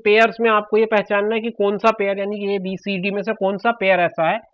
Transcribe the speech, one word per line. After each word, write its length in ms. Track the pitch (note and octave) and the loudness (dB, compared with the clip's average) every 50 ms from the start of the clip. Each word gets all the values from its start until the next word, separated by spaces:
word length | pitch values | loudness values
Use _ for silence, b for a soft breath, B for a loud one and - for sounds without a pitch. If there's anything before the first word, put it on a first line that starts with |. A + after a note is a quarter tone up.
| A3+ | 2
pairs 320 | G#3 G#3 A3 A3+ A3+ A3+ A3+ | 4 4 6 4 4 2 0
में 80 | A#3 A3+ | 0 2
आपको 280 | G#3+ G#3 G#3 - - G#3+ | 2 2 0 2 2 2
ये 80 | A3+ | 2
पहचानना 500 | A3 A3 G#3 G3 - G#3 G3+ G#3 G#3 A3+ | 2 2 0 0 0 -2 0 0 0 -2
है 60 | A#3 | -2
कि 80 | A3 A#3 | -4 -6
कौन 280 | A3+ - G3+ G3+ G#3 G3 | -4 -2 -2 0 0 2
सा 140 | A3 A3+ | 2 0
pair, 280 | A3 A3 G3+ G3 G3 G3 | 0 2 -2 -4 -2 -4
यानी 200 | G3 G3+ G#3 G3+ | -4 -6 -6 -6
कि 160 | G3+ G3 G3+ | -6 -4 -4
A, 40 | G3 | -4
B, 180 | F#3 F#3+ F#3+ F3+ | -4 -6 -8 -8
सी, 240 | - G3+ G3 F3+ | -6 -6 -6 -4
D 100 | F3+ G3+ | -4 -4
में 100 | G3 G3+ | -4 -4
से 120 | F#3 A3 A3 | -4 -6 -6
कौन 240 | A3 G3 F#3+ G3+ F#3+ | -2 -2 -4 -4 -2
सा 140 | - A#3 | -2 -2
pair 280 | A#3 A#3 G3 F#3+ F#3 F3 | -2 0 2 2 2 2
ऐसा 300 | F3 D#3+ - - D#3+ D#3+ | 2 -2 -2 -2 -2 -2
है 100 | G3 A#3 - _ | -2 -4 -6 _